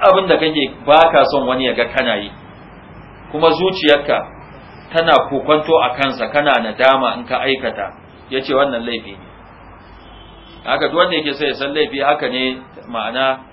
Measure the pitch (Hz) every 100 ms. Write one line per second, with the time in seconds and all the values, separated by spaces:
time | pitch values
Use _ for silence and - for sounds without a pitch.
0 | 202 190 185 156 160 151 127 - - 151
1 | 165 160 113 143 123 131 127 113 117 131
2 | 123 104 101 - - - - - - -
3 | - - - 151 160 156 185 - 151 143
4 | 147 120 - - - - - - - 165
5 | 165 139 - 135 147 151 156 160 127 131
6 | 139 123 110 147 147 123 110 107 131 135
7 | 120 117 120 127 135 131 117 104 95 -
8 | - - - 131 135 135 139 117 120 113
9 | 107 98 - - - - - - - -
10 | - - - - - - 123 135 143 160
11 | 180 160 151 135 143 - 139 151 147 139
12 | 139 147 131 127 131 127 - - - 117
13 | 107 127 135 131 -